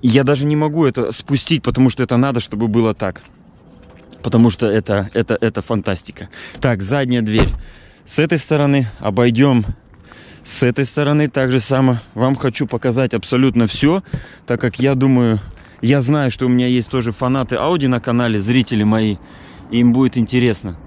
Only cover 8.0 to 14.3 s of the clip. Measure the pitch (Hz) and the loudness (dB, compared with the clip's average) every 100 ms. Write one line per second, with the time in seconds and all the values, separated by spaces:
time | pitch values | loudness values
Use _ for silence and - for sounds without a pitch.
8 | - - 160 165 - 151 143 139 117 - | -8 -2 0 -2 -2 0 2 2 0 -4
9 | 104 98 123 117 139 123 104 - _ - | -4 2 2 4 4 2 0 -8 _ -20
10 | - - - - - - 123 120 135 - | -20 -20 -20 -20 -14 -2 -2 0 -4 -2
11 | 147 147 147 135 131 127 - 131 131 120 | 0 2 0 0 0 0 0 2 2 0
12 | - - 127 135 135 113 117 120 127 117 | -6 -2 -2 0 -2 -4 -6 -2 -2 0
13 | 127 113 - 127 131 120 113 - 143 185 | -2 -2 -2 2 2 2 0 2 2 0
14 | - - - | -2 -10 -10